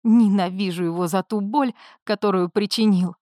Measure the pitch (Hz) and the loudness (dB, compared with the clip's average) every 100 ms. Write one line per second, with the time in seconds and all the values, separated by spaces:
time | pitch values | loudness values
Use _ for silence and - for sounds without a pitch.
0 | 226 233 214 196 180 185 196 170 170 170 | 4 4 4 2 -2 -4 -4 -2 -4 -2
1 | 180 185 - 214 202 285 262 - - _ | -2 -2 -2 -6 -2 -2 -2 -6 -20 _
2 | - 208 208 190 180 214 208 - 220 190 | -6 -2 0 0 0 -2 -4 0 2 2
3 | 180 - | 0 -6